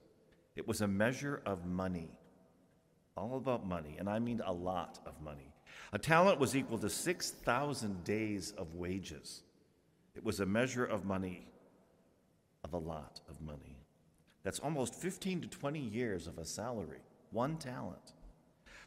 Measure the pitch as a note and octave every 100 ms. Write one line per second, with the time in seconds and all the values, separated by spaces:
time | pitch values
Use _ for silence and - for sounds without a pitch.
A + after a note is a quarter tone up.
0 | - - - - _ - - G#2+ G#2 G2
1 | A2+ C3 C#3+ C#3+ - F#2+ F2 F2+ F#2 F2+
2 | D#2+ - - - - _ _ _ _ _
3 | _ - G#2 C3 B2+ A#2+ F#2+ F2 D2+ D#2
4 | G2 G#2+ A#2 A#2 F#2 F2+ F2+ F#2 E2 -
5 | D#2+ D2 D2+ C#2+ C#2 - - - - G#2+
6 | - D#3+ F#3+ D#3 B2+ C3+ - A2+ G2+ -
7 | D#3+ F3 - - - B2 D3 C#3 G#2+ F#2+
8 | E2+ G#2+ A2 G#2 F2 - F2 F2 F2 F#2+
9 | D#2 D2+ - - - _ _ _ _ _
10 | _ - A2+ F#2+ F#2+ G#2+ B2+ B2 A#2+ G#2+
11 | G2 F#2+ F#2+ F2+ - - - - _ _
12 | _ _ _ _ _ _ - E2+ D#2+ D#2+
13 | D2 - - C#2+ D#2 D2 C#2 C2+ C2+ _
14 | _ _ _ _ G2 - C#3 D#3 B2 -
15 | F3 F3+ G3 F3+ G#2+ - C#3+ D#3 B2 G#2+
16 | B2 F#2 E2 E2 D#2+ - A2+ A#2 D#2 C2
17 | - - - G2+ C3 D#3+ B2+ C3 A2 -
18 | - - - - _ _ - -